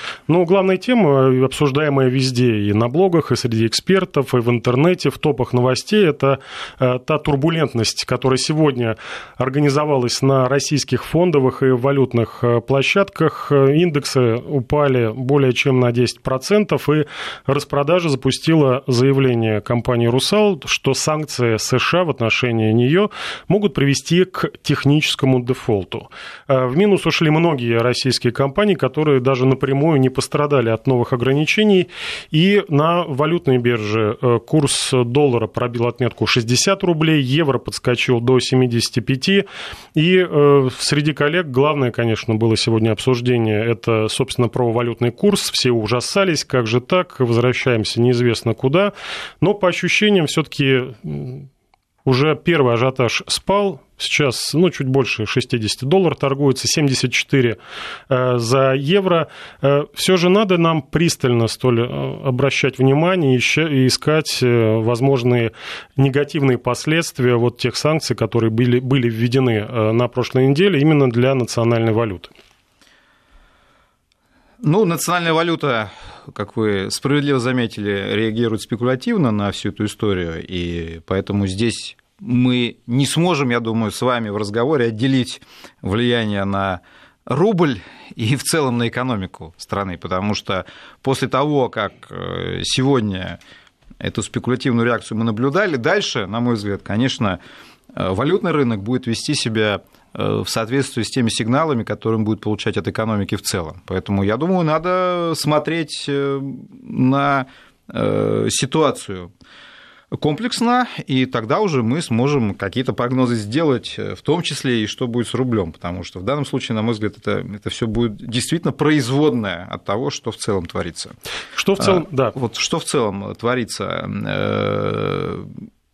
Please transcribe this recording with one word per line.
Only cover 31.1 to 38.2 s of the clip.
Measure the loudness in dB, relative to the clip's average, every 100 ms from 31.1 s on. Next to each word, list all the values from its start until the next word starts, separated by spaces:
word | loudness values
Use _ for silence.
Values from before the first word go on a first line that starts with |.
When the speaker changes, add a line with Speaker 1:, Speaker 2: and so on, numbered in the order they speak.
Speaker 1:
ограничений, | 0 0 0 0 2 4 4 2 -6 -12 -12 -2
и | 2 4 2 2
на | 2 2 0
валютной | -2 -2 0 0 2 2
бирже, | 2 0 0 0 0 0
э, | 2 0
курс | 2 0 2 0 0
доллара | 0 2 2 2 2 -2
пробил | -4 -4 -2 -2
отметку | -2 -2 -2 0
шестьдесят | 0 0 0 2 0
рублей, | 0 2 2 2
евро | 2 0 2 0
подскочил | -4 -6 -2 0 2 0